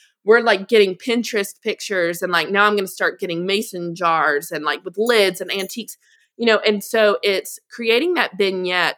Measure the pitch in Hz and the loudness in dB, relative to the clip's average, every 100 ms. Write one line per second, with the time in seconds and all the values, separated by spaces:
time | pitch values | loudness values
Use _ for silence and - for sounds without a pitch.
0 | _ _ 196 233 233 196 196 226 196 180 | _ _ 0 0 2 0 2 2 2 0
1 | - 233 226 214 196 - 220 - - 196 | -4 -2 -2 -4 -4 -6 -8 -6 -4 -2
2 | 170 175 180 170 156 202 208 208 190 - | -2 -2 -2 0 0 2 2 2 -2 -2
3 | 175 - 185 170 185 202 233 180 175 170 | -2 -2 -6 -4 -2 -2 -2 -8 -8 -2
4 | 170 160 151 143 165 160 151 139 185 196 | 0 2 2 0 -4 -6 -4 -4 -6 -4
5 | 233 233 190 180 185 196 190 - 208 - | 2 4 4 2 -6 -6 -6 -8 -12 -14
6 | _ _ _ - 233 220 220 208 - 226 | _ _ _ -2 2 4 2 0 0 2
7 | 214 196 202 190 - - _ - 226 233 | 4 2 0 -2 -4 -14 _ -8 0 2
8 | 339 330 190 185 196 190 180 180 160 | 2 0 -2 0 -2 0 -2 0 0